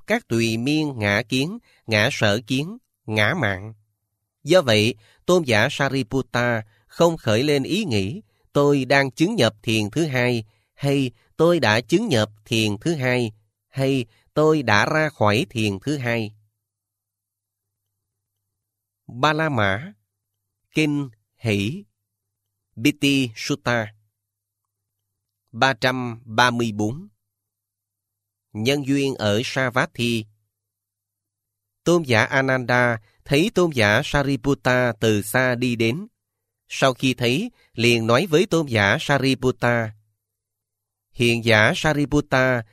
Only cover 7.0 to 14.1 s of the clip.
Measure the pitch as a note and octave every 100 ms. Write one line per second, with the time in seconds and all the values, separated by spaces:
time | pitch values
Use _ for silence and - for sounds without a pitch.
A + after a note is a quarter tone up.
7 | E3+ D#3+ - G#2+ D3+ C#3+ C3+ F#3 G3 G#2+
8 | F#2+ F3 - _ _ C#3+ D3 C#3+ B2+ C#3
9 | C3+ - E3 A3+ A2+ - - A2 G#2 C#3+
10 | E3 B2+ B2 A#2+ A2 _ _ _ C#3+ C#3
11 | B2+ - _ - E3 F3 A#2 G#2+ A#2+ F3
12 | A#3 B2 G#2+ - - A2+ G#2+ G2+ D#3+ D#3+
13 | B2+ B2 A2+ - _ _ _ - C3+ C3+
14 | A#2